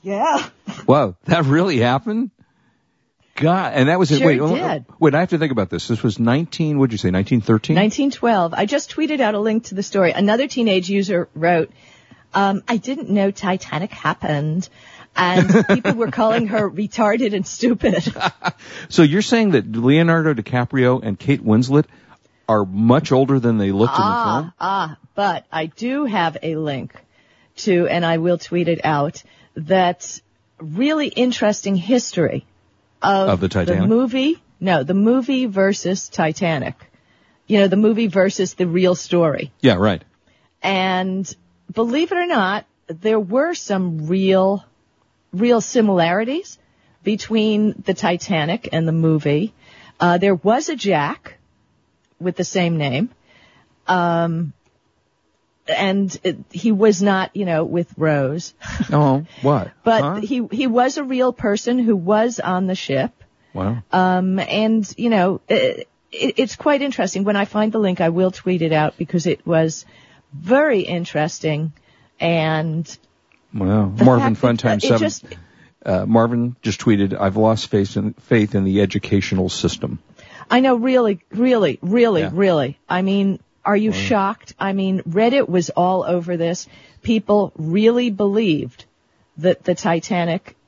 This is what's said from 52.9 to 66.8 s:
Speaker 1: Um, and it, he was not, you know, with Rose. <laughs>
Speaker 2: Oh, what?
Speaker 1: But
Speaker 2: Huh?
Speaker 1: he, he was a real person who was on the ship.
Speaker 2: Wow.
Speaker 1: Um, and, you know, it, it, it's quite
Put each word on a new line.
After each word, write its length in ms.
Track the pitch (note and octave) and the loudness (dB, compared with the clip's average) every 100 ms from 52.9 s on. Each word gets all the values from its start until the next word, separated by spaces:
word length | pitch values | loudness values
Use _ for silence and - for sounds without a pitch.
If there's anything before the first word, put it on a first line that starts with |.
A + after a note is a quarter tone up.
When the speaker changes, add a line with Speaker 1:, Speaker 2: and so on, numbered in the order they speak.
| B2+ A#3 _ _ _ _ _ _ _ - | -2 -4 _ _ _ _ _ _ _ -2
Speaker 1:
Um, 680 | F#3 F3 E3+ E3+ E3 D#3+ - _ _ _ _ _ _ _ _ _ _ - | 0 2 0 0 -2 -6 -10 _ _ _ _ _ _ _ _ _ _ -6
and 500 | - G3 G3 F#3+ - | -2 0 0 -2 -4
it, 140 | - A#2+ - | -6 -6 -12
he 220 | F3 A3+ | -4 -2
was 300 | G3+ A3 F3+ | 4 4 4
not, 320 | G3+ F#3+ F#3 | 2 2 -2
you 100 | G3 | -4
know, 200 | F#3+ D#3+ | -2 -2
with 280 | E3 F3 E3+ - | 0 -2 -4 -2
Rose. 580 | D#3 D3 C3+ D#3+ - _ | 0 0 0 -4 -10 _
<laughs> 340 | - - - | -12 -6 0
Speaker 2:
Oh, 320 | D3 D3 C3+ D#3+ - | 2 4 2 -2 -2
what? 280 | C#3 C3+ - _ | 0 0 -2 _
Speaker 1:
But 180 | A3+ A3+ | 0 2
Speaker 2:
Huh? 120 | C#3+ G3+ | 0 -4
Speaker 1:
he, 300 | G#3+ B3+ A#3 | -4 -4 -4
he 160 | A3 C4 | -2 0
was 320 | A#3 B3+ C#4+ | 2 0 -2
a 60 | |
real 280 | C4+ C4 B3+ | -4 0 -2
person 460 | B3 A3+ G#3 - B3+ | 0 -2 -2 -2 0
who 180 | A#3 G3+ | 2 0
was 420 | E3+ G#3+ A#3 A#3 | 2 2 0 -2
on 260 | - F#3 F#3+ | -4 -2 -2
the 80 | |
ship. 380 | F#3+ - C3+ C#3 _ _ _ _ | -4 -2 -2 -2 _ _ _ _
Speaker 2:
Wow. 280 | F#2+ F#2+ A#2 - | -6 -4 -4 -2
Speaker 1:
Um, 460 | F#3 F#3 F#3 F#3+ F#3+ | 0 2 2 0 -2
and, 500 | - G3 A3 A3+ G3 - | -2 -2 2 0 -2 -4
you 120 | A#3 | 0
know, 300 | G#3+ F3+ F3+ - | 2 0 -2 -2
it, 400 | A3 A#2 - - _ _ | 0 0 -4 -14 _ _
it, 220 | - C#4 - | -6 -4 -2
it's 180 | B3 - | -4 -2
quite 260 | D#4 C#4+ | 0 0